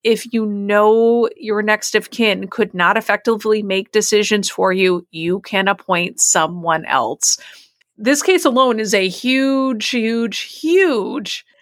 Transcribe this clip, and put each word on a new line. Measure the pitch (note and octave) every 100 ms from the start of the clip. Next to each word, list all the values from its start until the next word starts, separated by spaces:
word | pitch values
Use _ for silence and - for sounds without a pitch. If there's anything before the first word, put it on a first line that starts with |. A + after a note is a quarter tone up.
If | A3 A3 A#3
you | A3+ G#3+
know | G3+ G3+ G#3 G#3+ A3+ A#3 A#3 A3+ -
your | G#3+ G#3+
next | G#3+ G#3 - G#3+
of | -
kin | A3+ A3 F#3+ F#3+
could | - G#3+
not | F3+ F3 A3
effectively | G#3+ G3+ A#3 A3 G#3+ G#3+
make | G3+ F#3+ -
decisions | A3 G3+ G#3 G3+ G#3 F#3+
for | - F#3+
you, | F#3 F#3 F3+ F3
you | D#3+ E3+ F#3+
can | - G3 G3
appoint | G3 - F3 F3 -
someone | - F3+ D#3+ F3 E3 D#3+
else. | - C3+ A2+ D3 - - - - _ _ _ -
This | A3 C#4
case | - F4+
alone | D4+ B3 C4 A3
is | G#3+
a | G3+ F#3+
huge, | F3+ B3 C4 C4+ C4+ C4 A3 -
huge, | B3 A3+ A#3 A#3 -
huge | - - D#4 F#4 F4+ A3+ F#3 - G3 - _ -